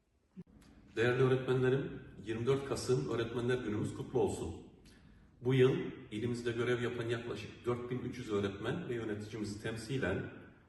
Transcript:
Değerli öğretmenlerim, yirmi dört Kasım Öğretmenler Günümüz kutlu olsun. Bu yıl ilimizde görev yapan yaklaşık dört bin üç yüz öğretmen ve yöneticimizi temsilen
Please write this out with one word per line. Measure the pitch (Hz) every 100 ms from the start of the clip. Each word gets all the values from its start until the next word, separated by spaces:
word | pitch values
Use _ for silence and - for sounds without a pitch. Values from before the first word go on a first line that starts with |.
| _ _ _ 190 - - - - - 110
Değerli | 123 127
öğretmenlerim, | 127 131 - 127 127 143 - - - - 110
yirmi | 113 120
dört | 135 -
Kasım | 110 - 127 120
Öğretmenler | 117 117 123 123 123
Günümüz | 107 107 101 -
kutlu | - 123
olsun. | 95 - 85 - - - - - - - - -
Bu | 123
yıl | 131 127 170 - - -
ilimizde | 107 120 120 117
görev | 110 120 120
yapan | 117 120 113
yaklaşık | 117 120 104 - - 117
dört | 120 -
bin | 123
üç | - 127
yüz | 110
öğretmen | 101 98 - 113 175 139
ve |
yöneticimizi | 117 110 104 104 110 104 104
temsilen | 113 113 - 131 92 123 - - - -